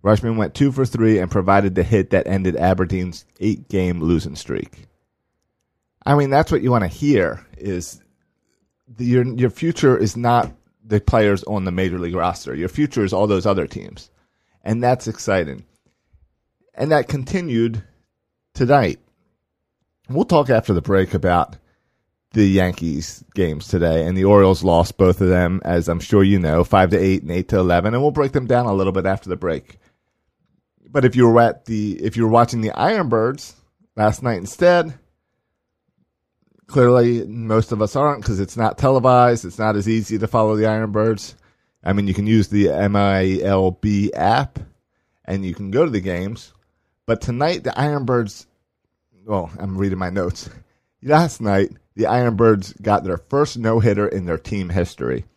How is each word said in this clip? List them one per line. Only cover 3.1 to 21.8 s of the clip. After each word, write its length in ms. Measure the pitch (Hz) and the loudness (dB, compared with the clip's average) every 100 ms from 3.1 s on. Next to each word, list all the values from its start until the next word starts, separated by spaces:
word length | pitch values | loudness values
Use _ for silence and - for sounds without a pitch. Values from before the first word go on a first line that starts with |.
| 82 _ _ | -12 _ _
eight-game 580 | 101 101 - 98 92 87 | -4 -4 -4 -2 -2 -2
losing 380 | 80 82 - - | 0 0 -2 -14
streak. 480 | - 52 - - - _ _ _ _ _ _ _ _ _ _ _ | -10 -10 -10 -18 -20 _ _ _ _ _ _ _ _ _ _ _
I 100 | - | 0
mean, 140 | 143 139 | 2 4
that's 240 | 139 160 | 2 2
what 80 | 156 | 0
you 100 | 123 | 2
wanna 160 | 123 92 | 0 0
hear, 580 | - 147 120 82 58 _ - | -2 2 2 2 -4 _ -12
is 420 | 101 90 - - _ _ _ _ _ _ _ _ _ | -8 -8 -10 -18 _ _ _ _ _ _ _ _ _
the, 160 | 113 | -8
your, 220 | 123 127 | 0 2
your 240 | 127 117 120 | 0 0 -2
future 480 | - 165 165 139 127 | 0 -4 2 2 4
is 180 | 107 | 0
not 380 | 117 120 120 65 - _ _ | -2 0 0 0 -10 _ _
the 160 | 110 104 | -4 -2
players 420 | - 117 104 98 | 2 2 2 0
on 220 | - 104 | -4 -6
the 60 | 92 | -4
major 260 | 90 92 87 | -2 -4 -4
league 160 | 85 | -6
roster. 400 | 87 87 - - | -2 -4 -4 -10
Your 140 | 67 92 | -6 -6
future 340 | - 147 - | -2 -4 -2
is 80 | 98 | -2
all 160 | 92 104 | 0 0
those 180 | 98 | 0
other 220 | 98 95 85 | 0 -2 -4
teams. 420 | - - - - _ _ _ _ _ | -10 -16 -20 -20 _ _ _ _ _
And 160 | - 113 | -6 -2
that's 280 | 123 127 - | 0 0 -4
exciting. 560 | 110 - 95 78 64 _ _ _ _ _ _ _ _ _ _ _ | -8 -2 -2 -2 -10 _ _ _ _ _ _ _ _ _ _ _
And 200 | - 147 | -8 0
that 160 | 151 123 | 0 0
continued 720 | 139 127 185 170 117 117 113 - _ _ _ _ _ _ | -6 -4 -6 -2 0 0 -4 -12 _ _ _ _ _ _
tonight. 480 | - 123 143 95 - _ _ _ _ _ _ _ _ _ _ - | -4 2 4 2 -4 _ _ _ _ _ _ _ _ _ _ -6
We'll 160 | 135 | -4
talk 260 | - 165 131 | 2 2 4
after 240 | 113 - | 0 2
the 80 | 87 | -2
break 320 | 73 98 92 | 2 0 0
about 440 | 90 92 87 - - _ _ | -2 0 0 0 -8 _ _